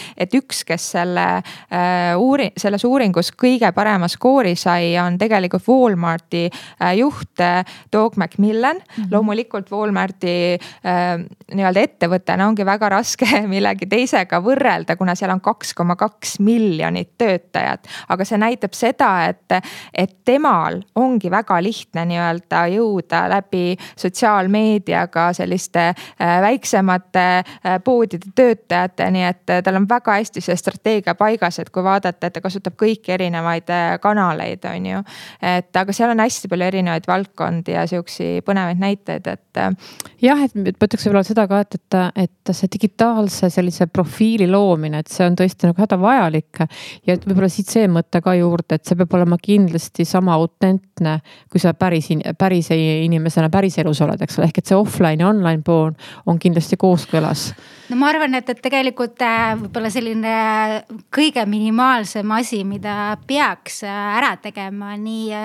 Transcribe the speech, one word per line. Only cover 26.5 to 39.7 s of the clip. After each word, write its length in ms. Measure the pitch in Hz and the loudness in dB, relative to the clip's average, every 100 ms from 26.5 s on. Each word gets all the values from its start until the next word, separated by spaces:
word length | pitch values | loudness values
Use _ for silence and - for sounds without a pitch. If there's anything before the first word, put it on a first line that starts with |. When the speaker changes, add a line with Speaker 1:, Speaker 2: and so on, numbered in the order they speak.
| 269 - 208 190 180 - 190 180 180 180 - | 0 0 0 2 0 0 0 2 2 -2 -6
Speaker 1:
äh, 140 | 185 185 | -2 -2
poodide 460 | 262 247 226 170 196 | 2 2 0 -4 -2
töötajateni, 880 | 220 254 220 - 175 185 - 185 185 | 4 4 2 -2 -2 -2 -2 0 0
et, 260 | 180 180 - | 0 -2 -2
äh, 120 | 180 | -2
tal 140 | 190 190 | 0 0
on 120 | 196 | 2
väga 280 | 240 240 202 | 0 2 0
hästi 220 | 220 - | -2 -6
see 160 | 180 175 | -4 -2
strateegia 580 | - - 214 214 185 | -2 -4 -2 0 0
paigas, 440 | 165 214 226 175 - | 0 0 2 -2 -4
et 120 | - | -6
kui 120 | - | -2
vaadata, 420 | 185 196 185 175 175 | 0 2 0 -4 -6
et 60 | |
ta 80 | - | -6
kasutab 360 | 190 190 185 - | -8 -6 -8 -2
kõiki 380 | 220 220 - | 0 0 -4
erinevaid, 560 | 185 180 170 170 170 170 | -4 -2 -2 -2 -4 -2
äh, 280 | 175 170 175 | -2 0 0
kanaleid, 640 | 202 214 185 156 - 185 | 0 2 2 0 -6 -8
on 220 | - 175 185 | -8 -8 -6
ju. 160 | 190 196 - - - | -6 -8 -14 -20 -6
Et 340 | 180 180 180 180 | -2 -2 -2 -2
aga 160 | 190 | -2
seal 180 | 196 233 | 0 0
on 100 | 226 | 2
hästi 280 | 226 - 196 | 0 -2 -4
palju 180 | 180 180 | -2 0
erinevaid 400 | 190 180 165 180 | 0 -2 -2 0
valdkondi 640 | 185 196 - 165 170 170 | -2 -2 -6 -4 -4 -4
ja 140 | 170 170 | -2 -2
siuksi 560 | 180 170 - 175 175 | -4 -6 -6 -4 -4
põnevaid 340 | 190 196 180 180 | -2 -2 0 -2
näiteid, 480 | 196 202 - 160 - | -2 -2 -6 -8 -6
et, 300 | - _ - | -10 _ -4
äh, 140 | 190 | -2